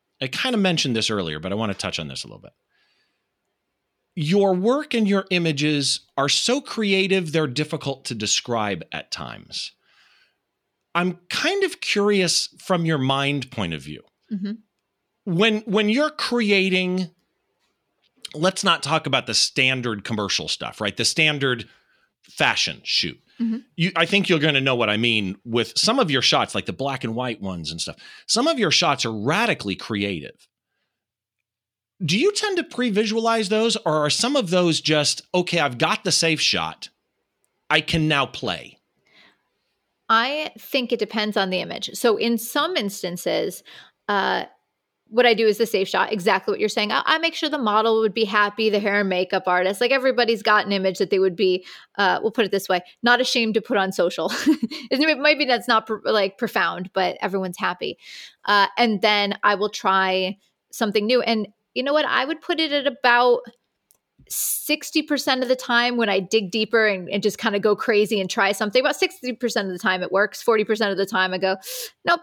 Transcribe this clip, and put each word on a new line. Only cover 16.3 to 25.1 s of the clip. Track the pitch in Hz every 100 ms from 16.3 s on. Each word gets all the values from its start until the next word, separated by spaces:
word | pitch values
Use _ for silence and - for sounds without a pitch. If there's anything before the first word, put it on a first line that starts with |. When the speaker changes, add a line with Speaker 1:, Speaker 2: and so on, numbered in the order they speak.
| 240 214 202 190 185 185 185 175 - _ _ _ _ _ _ _ _ _ _ -
Speaker 1:
let's | 151 175 185 190
not | 165
talk | 139 156 151
about | 131 120
the |
standard | 110 - - 131 131 120 107
commercial | - 110 101 - 78
stuff, | - 58 -
right? | 104 -
The | -
standard | - 156 147 135 123 104 _ _ _ _ _
fashion | _ - 139 104 - 69
shoot. | - - 85 - _ -
Speaker 2:
Mm-hmm. | 233 226 - -
Speaker 1:
You, | 170 170
I | 170
think | 202 185
you're | 165
gonna | 156 139
know | 135 127
what | 110
I | 104
mean | 120